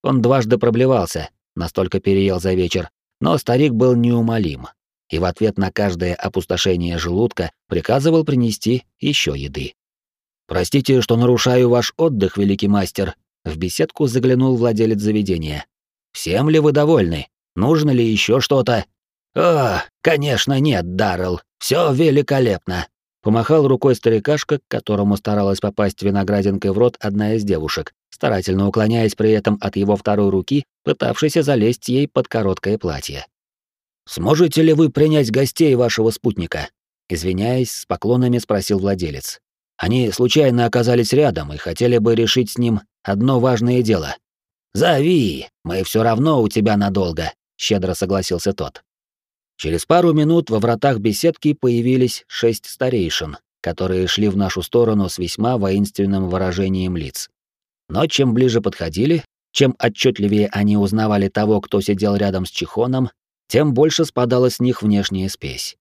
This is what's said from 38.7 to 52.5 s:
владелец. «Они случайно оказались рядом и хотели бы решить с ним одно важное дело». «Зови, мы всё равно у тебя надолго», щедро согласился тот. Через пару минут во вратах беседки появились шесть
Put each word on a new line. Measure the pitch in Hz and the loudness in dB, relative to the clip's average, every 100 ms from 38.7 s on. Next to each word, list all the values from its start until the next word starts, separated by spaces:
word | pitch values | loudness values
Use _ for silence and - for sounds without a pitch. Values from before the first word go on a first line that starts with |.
| 98 | 0
владелец. | 98 95 85 67 - - _ _ _ - | 0 -2 -4 -8 -12 -16 _ _ _ -8
«Они | 87 127 117 | -2 0 0
случайно | 98 123 156 139 120 | 0 0 2 2 2
оказались | 117 123 117 123 113 | 0 0 2 2 2
рядом | 131 147 85 73 | 2 2 -2 -8
и | 73 | -10
хотели | - 82 120 120 | -10 -2 2 2
бы | 110 | 2
решить | 117 110 127 113 | 2 2 0 -2
с | - | -2
ним | 120 107 _ _ | -2 -2 _ _
одно | - 101 127 131 | -6 0 2 2
важное | 127 117 120 123 | 2 2 2 2
дело». | 110 98 73 - _ _ _ _ _ | 2 0 -2 -12 _ _ _ _ _
«Зови, | 98 175 147 156 175 107 71 - _ | -2 2 2 2 2 0 -4 -12 _
мы | 82 92 | -8 -6
всё | 92 110 | -2 0
равно | 117 113 151 143 | 0 2 2 2
у | 107 | 2
тебя | 113 104 104 | 0 0 2
надолго», | 101 95 90 80 80 - _ _ | 0 0 -2 -4 -8 -10 _ _
щедро | - 101 90 | -2 -2 -2
согласился | 90 92 95 92 85 98 | -4 -2 -2 -2 -4 -4
тот. | 98 78 - _ _ _ _ _ _ _ _ | -4 -10 -12 _ _ _ _ _ _ _ _
Через | 78 82 | -6 -6
пару | - 170 175 | 0 2 4
минут | 151 151 165 160 | 4 4 2 2
во | 110 | 0
вратах | 117 113 143 117 | 0 0 0 0
беседки | 110 101 165 - 151 | 0 0 -2 0 -2
появились | 147 127 120 120 127 123 - _ | 0 0 0 0 2 0 -4 _
шесть | - 117 | -2 -2